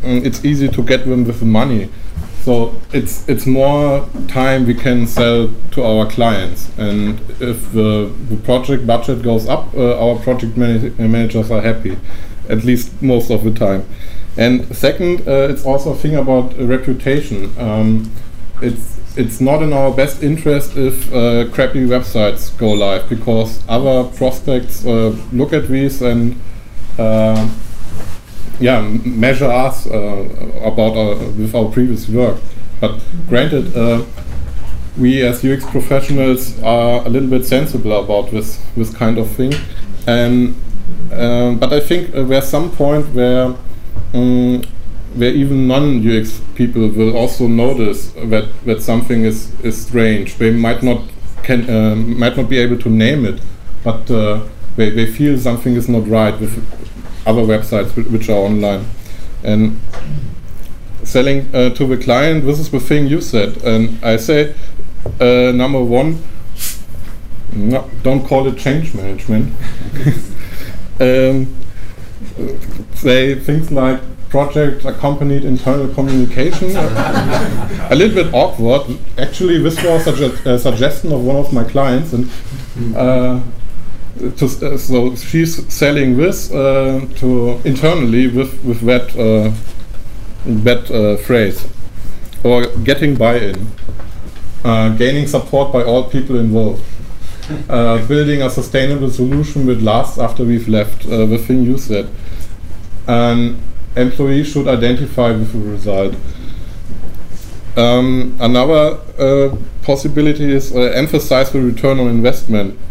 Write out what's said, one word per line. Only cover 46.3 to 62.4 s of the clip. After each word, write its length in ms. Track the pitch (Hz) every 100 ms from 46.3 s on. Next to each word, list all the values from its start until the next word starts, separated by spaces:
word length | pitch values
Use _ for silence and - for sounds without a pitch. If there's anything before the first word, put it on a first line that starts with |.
| - - -
people 320 | 120 117 110
will 300 | 107 110 117
also 280 | 123 - 120
notice 640 | 117 123 123 104 - -
that, 340 | - 113 110 - - 117
that 160 | 110
something 440 | - 117 - 120 113
is, 280 | 110 - -
is 260 | 113 107 -
strange. 520 | 123 113 107 95 -
They 140 | 113
might 300 | 117 113 113
not 180 | 127 117 - - - -
can, 260 | - 123 117
uh, 260 | 110 110 107
might 420 | 110 117 117 123
not 100 | 120
be 100 | 131
able 180 | 120 117
to 120 | 117
name 360 | 110 113 147 110
it, 160 | 101 - - - -
but, 260 | 120 110 -
uh, 380 | 117 107 104 - - - -
they, 120 | 107
they 160 | 110 117
feel 320 | - 147 135
something 380 | 123 117 131 120
is 140 | 113
not 180 | 117 107
right 320 | 110 107 104
with 260 | 107 107 - - - - - - -
other 160 | 117
websites 500 | 113 107 - 107 101
whi-, 180 | - 110
which 200 | 110 107
are 80 | 101
online. 480 | 143 104 104 95 - - - - - -
And 380 | - 107 110 110 - - - 147 - - - - - - - -
selling, 500 | - 131 135 139 127
uh, 180 | 127 123
to 140 | 120 135
the 120 | 127
client, 480 | - 120 151 160